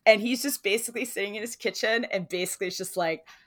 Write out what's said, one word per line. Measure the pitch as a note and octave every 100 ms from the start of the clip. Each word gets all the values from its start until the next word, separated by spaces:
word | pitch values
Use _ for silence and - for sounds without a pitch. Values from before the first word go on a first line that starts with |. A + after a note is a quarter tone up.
| -
And | A3
he's | A#3 B3
just | C#4+ -
basically | G3+ G#3+ A3+ A#3 A#3+
sitting | - G3+
in | G#3+
his | A#3 -
kitchen | G#3+ - A3+ A3+
and | A#3+ G3 F3
basically | F3+ F#3 - F#3
it's | F#3
just | F#3
like, | - E3 D#3+ - -